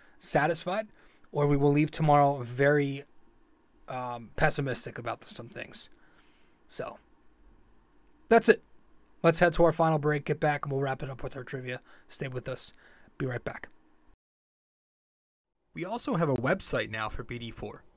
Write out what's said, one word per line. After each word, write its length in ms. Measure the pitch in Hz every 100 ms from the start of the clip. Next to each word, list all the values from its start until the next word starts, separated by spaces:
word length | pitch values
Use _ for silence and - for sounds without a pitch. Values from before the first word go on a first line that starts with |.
| - -
satisfied, 680 | - 156 143 - 180 196 220 - - - -
or 160 | 147 147
we 100 | 143
will 140 | 143
leave 220 | 143 160
tomorrow 500 | - 151 147 143 143
very, 600 | 120 123 139 147 139 139 - - - _ _ _ _ _ -
um, 420 | 131 127 123 110
pessimistic 640 | - 156 147 135 120 - -
about 240 | 117 113
some 260 | - - 127
things. 400 | - - - - - _ _ _ _ _ _ -
So, 320 | - - - _ _ _ _ - - _ _ _ _ _ _ -
that's 200 | 233 226
it. 140 | - - - _ - _ _
Let's 160 | 165 165
head 140 | 175
to 100 | -
our 80 | 170
final 280 | 160 160 156
break, 240 | 147 147
get 160 | - 147
back, 240 | 151 143
and 80 | 143
we'll 80 | 135
wrap 220 | 139 135
it 80 | 139
up 120 | 127
with 140 | 135 135
our 80 |
trivia. 360 | 127 131 127 123 - - -
Stay 180 | - 139
with 220 | 127 127
us. 240 | 127 - - - - - -
Be 80 | 131
right 180 | 120
back. 240 | - - - - _ _ _ _ _ _ _ _ _ _ _ _ _ _ _ _ _ _ _
We 100 | 156
also 320 | 175 233 - 190
have 120 | 160
a 60 |
website 560 | 127 127 190 - 131 107
now 180 | 110 107
for 140 | -
B 160 | 117 120
D 120 | 117
four. 340 | 107 104 117 -